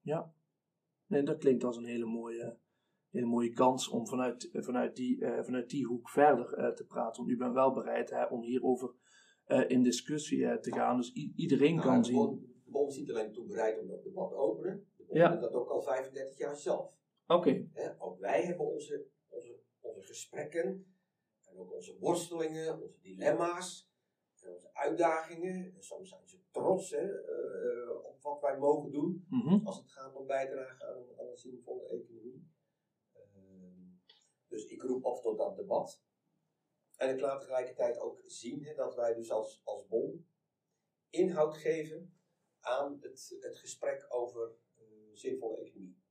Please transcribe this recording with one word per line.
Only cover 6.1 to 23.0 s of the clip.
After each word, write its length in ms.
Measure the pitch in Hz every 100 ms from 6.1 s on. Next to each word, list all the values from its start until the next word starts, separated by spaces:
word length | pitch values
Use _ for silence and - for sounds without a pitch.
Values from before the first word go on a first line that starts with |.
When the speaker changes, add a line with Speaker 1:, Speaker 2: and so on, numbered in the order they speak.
Speaker 1:
verder, 420 | - 147 127 120
eh, 180 | - 123
te 140 | - -
praten. 360 | - 117 117
Want 120 | 120
u 20 | 120
bent 180 | 123
wel 180 | 123 135
bereid, 380 | 117 117 117 117
hè, 140 | 123
om 180 | 120 123
hierover, 520 | 117 127 131 123 127 - _ - _ _
eh, 240 | _ 131 127
in 120 | 127
discussie, 640 | 123 - - 151 - 135 127
eh, 100 | 120
te 120 | -
gaan. 240 | - 123 123
Dus 180 | 120 -
i-, 160 | 147 -
iedereen 380 | 165 135 147
Speaker 2:
Nou, 120 | 165 131
Speaker 1:
kan 120 | 123
Speaker 2:
de 40 | 117
Speaker 1:
zien. 80 | 123
Speaker 2:
Bond, 240 | 113 - - -
de 60 | -
Bond 200 | 139 139
is 60 | -
niet 120 | -
alleen 220 | 117 107
toe 140 | 110 107
bereid 340 | - - -
om 80 | -
dat 140 | -
debat 260 | - - -
te 60 | -
openen, 500 | - - - - - _
de 80 |
Bond 140 | - 156
Speaker 1:
Ja. 120 | 170
Speaker 2:
doet 80 | -
dat 120 | -
ook 140 | 123 -
al 140 | -
vijfendertig 560 | - 135 135 135 135 -
jaar 180 | 139 143
zelf. 340 | 180 - - _ _ _ _
Speaker 1:
Oké. 420 | 175 - - -
Speaker 2:
Hè, 280 | - - -
ook 160 | - -
wij 240 | 120 -
hebben 220 | 175 170 151
onze, 400 | 156 147 143 - _ _
onze, 300 | 120 120 120 _ _
onze 220 | - -
gesprekken 920 | - - - - 170 165 180 190 - _ _ _ _ _ _
en 80 | -
ook 140 | -
onze 260 | - - -
worstelingen, 840 | - 170 - 165 160 160 160 156
onze 160 | 143 -